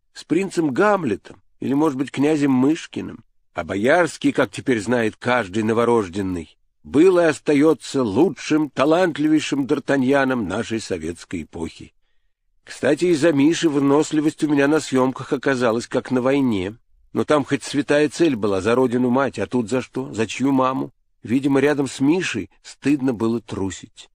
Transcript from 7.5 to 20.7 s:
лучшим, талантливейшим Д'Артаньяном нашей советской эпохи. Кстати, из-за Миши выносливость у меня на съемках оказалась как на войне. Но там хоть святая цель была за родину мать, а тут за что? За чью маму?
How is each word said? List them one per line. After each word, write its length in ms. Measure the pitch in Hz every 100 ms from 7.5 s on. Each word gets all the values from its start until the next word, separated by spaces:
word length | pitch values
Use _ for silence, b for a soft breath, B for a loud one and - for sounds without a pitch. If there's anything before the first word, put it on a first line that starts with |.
| 143 156 156 - 139
лучшим, 640 | 117 98 180 135 - 156 151
талантливейшим 960 | - 143 165 185 139 156 156 - 139 131
Д'Артаньяном 800 | 139 - 139 127 139 131 127 92
нашей 320 | 101 110 113
советской 640 | - 90 80 87 - 87
эпохи. 500 | 76 85 82 - - _ _ _ _ _ _ _
Кстати, 420 | - - 123 151 180
из-за 260 | 156 165
Миши 360 | 143 143 165 165
выносливость 760 | 143 139 143 151 156 151 -
у 40 | 151
меня 200 | 143 139
на 100 | 156
съемках 540 | - 131 131 131 135
оказалась 560 | 139 143 131 123 113 -
как 240 | 131 -
на 100 | 127
войне. 540 | 127 143 131 101 92 113 _ _ _
Но 120 | 117
там 200 | 113 151
хоть 200 | 131 135
святая 440 | - 139 - 147 151
цель 280 | - 170 120
была 240 | 101 95
за 160 | 95 120
родину 340 | 127 123 127
мать, 300 | 127 131 -
а 80 | 98
тут 200 | 127 107
за 140 | 127
что? 320 | 123 127 139
За 140 | 110 110
чью 240 | - 135
маму? 400 | 131 131